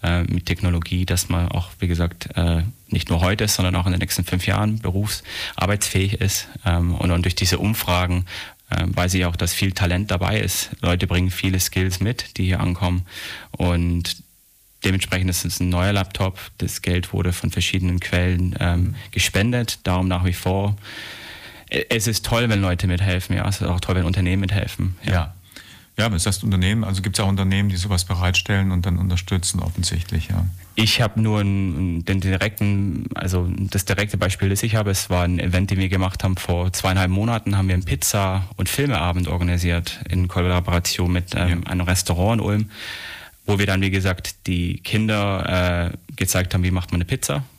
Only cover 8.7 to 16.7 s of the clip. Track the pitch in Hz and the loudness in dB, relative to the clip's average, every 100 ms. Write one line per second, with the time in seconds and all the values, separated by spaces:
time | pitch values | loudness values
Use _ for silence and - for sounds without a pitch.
8.7 | 87 85 87 90 92 90 85 87 - 95 | -2 0 0 2 2 0 0 -2 0 -2
9.7 | 92 90 90 104 92 92 107 98 - - | 0 0 0 0 0 0 0 0 -4 -6
10.7 | - 87 90 92 90 92 - 95 92 - | -2 0 2 2 2 2 0 0 0 0
11.7 | 92 92 90 98 - - - 92 92 95 | 0 0 0 -2 -2 -8 -2 0 2 0
12.7 | 87 90 90 90 - - - - - 90 | 0 0 0 -4 -10 -12 -14 -14 -2 0
13.7 | 87 87 85 87 - - _ _ _ _ | 2 2 0 -2 -8 -14 _ _ _ _
14.7 | _ 92 95 - 92 92 87 90 - 90 | _ 0 0 0 0 0 0 -4 -2 0
15.7 | 87 95 101 92 - 95 95 - - 92 | 2 2 2 -2 -2 -4 -4 -18 -6 -6